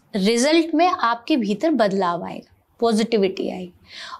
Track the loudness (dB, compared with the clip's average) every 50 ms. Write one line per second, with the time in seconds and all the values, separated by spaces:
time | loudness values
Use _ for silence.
0 | _ _ -4 0 0 2 2 2 2 4 4 2 2 2 2 2 2 2 2 0
1 | 0 -2 -2 -2 -2 0 0 0 0 0 -2 0 0 0 2 2 2 2 2 0
2 | 0 -2 -2 -4 -6 -10 -12 -14 -18 _ _ _ _ _ _ -2 0 2 2 2
3 | 0 2 2 2 2 0 0 -2 -6 -6 -6 -8 -12 -14 -16 _ _ -20 -18 -18
4 | -16 -16 -16 -8